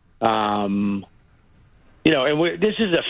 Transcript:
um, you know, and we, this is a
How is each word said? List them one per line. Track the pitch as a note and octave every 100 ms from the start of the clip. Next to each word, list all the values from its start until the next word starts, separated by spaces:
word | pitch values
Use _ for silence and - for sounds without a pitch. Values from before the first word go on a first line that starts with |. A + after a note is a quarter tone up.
| _ _
um, | A2+ A2 G#2+ G#2 G2+ G2+ G2+ G2+ F#2+ - _ _ _ - - - - -
you | -
know, | D3+ C3
and | D3+
we, | E3+ E3+
this | G#3+ G#3+
is | G#3+
a | E3 -